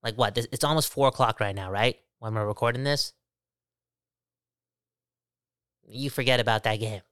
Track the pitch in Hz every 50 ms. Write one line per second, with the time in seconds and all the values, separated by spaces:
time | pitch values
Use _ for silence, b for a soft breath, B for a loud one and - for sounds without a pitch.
0 | - 117 110 117 123 104 101 120 120 - - 120 - 147 156 160 143 - - -
1 | 139 135 - - 131 113 110 - 107 101 98 98 95 92 95 101 110 127 - -
2 | _ _ _ _ - 110 110 110 107 104 104 - - 117 117 131 135 139 143 139
3 | - - _ _ _ _ _ _ _ _ _ _ _ _ _ _ _ _ _ _
4 | _ _ _ _ _ _ _ _ _ _ _ _ _ _ _ _ _ _ _ _
5 | _ _ _ _ _ _ _ _ _ _ _ _ _ _ _ _ _ _ 107 120
6 | 139 139 - - 131 123 127 120 117 117 113 110 - 113 110 107 113 110 107 98
7 | - _